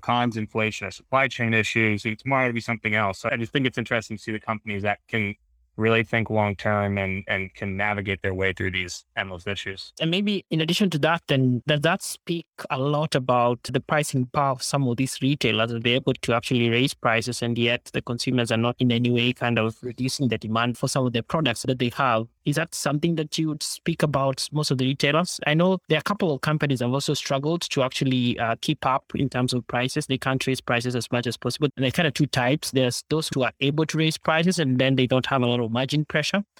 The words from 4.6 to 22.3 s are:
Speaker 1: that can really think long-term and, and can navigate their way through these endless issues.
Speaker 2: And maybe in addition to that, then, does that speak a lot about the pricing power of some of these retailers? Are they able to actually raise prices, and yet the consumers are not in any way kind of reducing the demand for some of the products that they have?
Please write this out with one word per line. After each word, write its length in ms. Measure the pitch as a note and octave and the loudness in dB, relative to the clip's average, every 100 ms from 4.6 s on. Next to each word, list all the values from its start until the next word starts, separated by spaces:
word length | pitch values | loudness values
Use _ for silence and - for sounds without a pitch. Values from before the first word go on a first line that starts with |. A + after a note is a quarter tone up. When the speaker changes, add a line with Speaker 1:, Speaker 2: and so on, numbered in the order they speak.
| A2 G2+ | -6 -4
Speaker 1:
that 160 | G#2 G2+ _ | -2 -4 _
can 280 | A2+ G2+ G#2 _ _ _ - | -2 -2 -6 _ _ _ -2
really 280 | A2 A2+ | 2 2
think 280 | A2 A#2 G#2+ | 2 0 0
long-term 640 | A2 G#2 G2 A2 G#2 G2+ G2+ | 0 0 0 0 0 0 0
and, 260 | F#2+ F#2+ - | -2 -4 -4
and 260 | G2 F#2+ | -6 -6
can 240 | - G2 F#2+ | -8 -6 -4
navigate 420 | G#2 G#2 G2 F#2+ | -2 -2 -4 -4
their 100 | G2+ | -4
way 180 | F#2+ F#2+ | -2 -2
through 200 | F2+ F#2+ | -2 -4
these 340 | F#2 F2+ - - - | -4 -6 -10 -10 -8
endless 300 | G2 F2+ G2+ | -8 -8 -8
issues. 480 | G2 G2 F#2+ - - | -6 -8 -10 -14 -6
Speaker 2:
And 80 | D#3+ | -2
maybe 340 | F3+ G#3 G3 - | 0 0 -2 -2
in 100 | D#3+ | -2
addition 300 | D#3+ F3 G3+ | 0 2 0
to 80 | D3+ | 2
that, 240 | D3+ E3 - | 2 0 2
then, 340 | C#3 C3 B2 D3 | 2 4 2 2
does 140 | D3 | 2
that 200 | D#3 F#3+ | 2 0
speak 460 | - - - E3+ - - - | -2 -10 -6 -6 -6 -14 -6
a 80 | C3+ | -2
lot 340 | C#3 D3 D#3 | 0 0 0
about 480 | C#3 B2+ B2 A#2+ B2 | 0 2 4 4 0
the 180 | - C3+ | -2 -4
pricing 460 | - D3+ D3 C3+ B2+ | 0 0 0 -2 0
power 280 | D3 C#3 | 0 0
of 100 | B2+ | 0
some 240 | - C#3+ C3 | -2 0 0
of 100 | A2 | 0
these 240 | C3 - | -2 0
retailers? 500 | C3 D3 A#2+ A2 A2+ | 0 2 2 2 0
Are 80 | A#2 | 0
they 120 | A#2+ | 2
able 240 | B2+ C3+ B2+ | 2 2 -2
to 180 | - | 0
actually 380 | A#2 - B2+ A#2 | 0 2 2 4
raise 240 | A#2 C3+ - | 4 2 0
prices, 480 | B2 A2+ A#2 A#2 | 0 2 0 -4
and 120 | A#2+ A#2 | -2 0
yet 320 | A#2 A#2+ - | 0 0 -4
the 80 | - | -8
consumers 500 | - A#2+ - B2+ A#2 | -6 -4 -2 0 2
are 60 | A2+ | 2
not 180 | A#2+ - | 0 2
in 120 | B2+ | 2
any 200 | A#2 A#2+ | 2 2
way 220 | A#2+ A#2+ | 2 2
kind 260 | B2 A#2+ A2+ | 0 0 2
of 180 | A2 A2 | 0 -2
reducing 460 | B2 A#2 B2+ - C3 | -10 -6 -4 -2 0
the 100 | G#2+ | -2
demand 400 | G#2+ A2 A#2+ A#2 | -2 0 0 -2
for 80 | C3+ | -2
some 180 | C#3+ B2+ | 0 0
of 80 | |
the 80 | A#2 | -2
products 400 | - E3 C#3 A#2 | -2 0 0 0
that 160 | - B2+ | -2 0
they 140 | B2 - | -2 0
have? 300 | C3+ A2+ A2+ | 2 2 -2